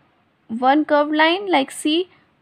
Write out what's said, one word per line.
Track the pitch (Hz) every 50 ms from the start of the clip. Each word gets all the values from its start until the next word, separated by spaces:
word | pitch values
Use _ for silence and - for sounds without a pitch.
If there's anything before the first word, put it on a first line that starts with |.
| _ _ _ _ _ _ _ _ _ -
one | 226 240 254 262 277 311 294 -
curved | 294 285 294 302 302 302
line | 311 320 349 392 415 381
like | 330 277 269 - -
C, | - - 302 311 339 370 - _ _ _ _ _ _